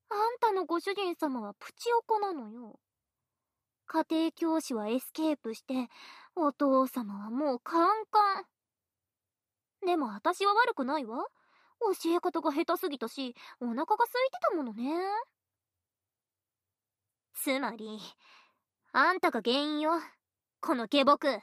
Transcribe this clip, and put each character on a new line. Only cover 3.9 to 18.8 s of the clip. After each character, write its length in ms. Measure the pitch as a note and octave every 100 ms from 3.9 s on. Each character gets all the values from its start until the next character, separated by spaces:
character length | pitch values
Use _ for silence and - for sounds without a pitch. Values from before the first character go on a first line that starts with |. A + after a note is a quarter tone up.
| D#4+ D#4
庭 220 | D#4+ D#4+
教 260 | - E4 D#4+
師 140 | -
は 160 | A#3 G#3
エ 100 | B3+
ス 120 | -
ケ 200 | - D#4
ー 40 | D4
プ 160 | A3
し 100 | A3
て、 260 | - B3+ A#3+ - - - - -
お 160 | D4
父 360 | - C#4+ C4 C4
様 380 | B3+ G#3 G3+ G#3
は 40 |
も 260 | A#3+ D4+ A#3+
う 40 |
カ 340 | - E4 F4
ン 120 | A4 G#4+
カ 340 | G#4+ G4+ G4
ン。 40 | F#4 _ _ _ _ _ _ _ _ _ _ _ _ _ F#4
で 100 | F4
も 120 | B3
私 380 | G3+ D#4 F4+ G4+
は 80 |
悪 200 | G#4 A#4+
く 100 | A4+
な 160 | B3+ D4+
い 60 | A3+
わ。 220 | B3 A4+ _ _ _ _ -
教 320 | A4 F#4 E4
え 80 | E4+
方 220 | F4+ E4+
が 100 | D#4
下 140 | C#4+ E4+
手 40 | F4
す 120 | F4+
ぎ 100 | C#4+
た 80 | A3+
し、 280 | - B3+ - - -
お 60 | B3
腹 180 | A3+ D#4+
が 100 | G#4+
空 80 |
い 40 | A#4
て 320 | B4 C5 F#5 E5
た 40 | F#4
も 80 |
の 100 | B3
ね。 260 | G#3 B3+ E4 F#4+ G#4 C5 _ _ _ _ _ _ _ _ _ _ _ _ _ _ _ _ _ _ _ _
つ 260 | - D4 C4+
ま 160 | B3 A3
り、 240 | G#3+ G#3+ E3+ - _ - _ _ _ _